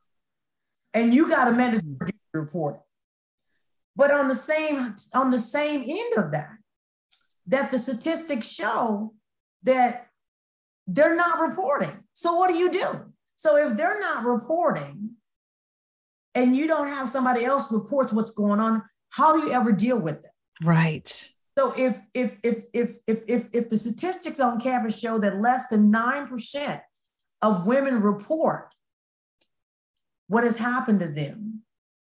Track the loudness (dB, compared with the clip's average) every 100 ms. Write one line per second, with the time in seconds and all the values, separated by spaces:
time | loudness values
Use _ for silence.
0 | _ _ _ _ _ _ _ _ _ 0
1 | 4 4 4 4 4 4 2 0 -2 -6
2 | -8 -8 _ -8 -6 -4 -4 -6 _ _
3 | _ _ _ _ _ _ _ _ _ 0
4 | 2 4 2 0 0 -2 0 -2 -4 -10
5 | -4 0 2 2 0 -2 -2 -2 -4 -6
6 | -2 -2 -2 -4 -8 -16 _ _ _ _
7 | _ -20 -20 -20 -2 -2 0 -2 -2 -4
8 | -2 -4 -2 -4 -4 -6 -4 -2 -2 -4
9 | -8 -14 _ _ _ _ 0 4 2 0
10 | -14 _ _ _ _ _ _ _ -4 2
11 | 4 4 2 0 -2 -2 -2 -2 -2 -8
12 | _ -4 0 2 2 2 0 0 -4 -6
13 | -12 -20 _ -2 2 4 2 0 -2 -2
14 | -4 -2 -2 -2 -2 0 0 -2 -6 -12
15 | -14 -14 _ _ _ _ _ _ _ _
16 | _ _ _ 0 2 2 2 0 -2 -4
17 | -4 -2 0 0 0 0 0 -4 0 0
18 | 0 0 -2 -2 0 2 2 0 -4 _
19 | _ 2 4 4 2 2 2 2 2 0
20 | -2 -6 -12 _ _ -2 2 4 4 0
21 | -4 -4 -6 _ _ -2 0 0 0 -2
22 | -6 -4 -4 -2 -4 -4 -4 -4 -4 -4
23 | -4 -2 0 -2 -2 -4 0 -2 -2 -4
24 | -4 -4 -4 0 0 0 -2 -2 -2 -4
25 | -4 0 0 2 2 0 0 4 6 4
26 | 2 -2 -6 -10 -8 -6 -6 -8 -12 _
27 | _ _ _ _ 0 0 2 2 2 2
28 | 0 0 -2 -2 0 -2 -8 _ _ _
29 | _ _ _ _ _ _ _ _ _ _
30 | _ _ -2 2 2 0 -2 -2 2 2
31 | 0 -4 -6 -8 -12 -12 -16 _ _ _
32 | _